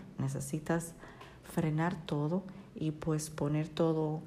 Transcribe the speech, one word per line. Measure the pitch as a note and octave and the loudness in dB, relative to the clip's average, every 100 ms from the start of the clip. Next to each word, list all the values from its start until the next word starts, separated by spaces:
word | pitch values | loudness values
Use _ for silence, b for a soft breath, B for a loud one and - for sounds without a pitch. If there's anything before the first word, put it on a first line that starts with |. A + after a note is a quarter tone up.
| - - | -6 -4
necesitas | C3+ C3+ - D#3 - E3 E3 - B B B B | -2 -2 -4 -4 2 0 0 -10 B B B B
frenar | - - D#3+ D#3 E3+ - - | -4 2 4 4 2 0 -2
todo | D3 D3+ F3+ - B B | 2 2 2 -2 B B
y, | - D#3 | -4 -2
pues, | D3+ E3 D#3 D3+ | -2 0 0 0
poner | - D3 D3+ D#3+ | 0 2 2 2
todo | - E3 D#3 D#3 D#3 | 4 4 4 2 0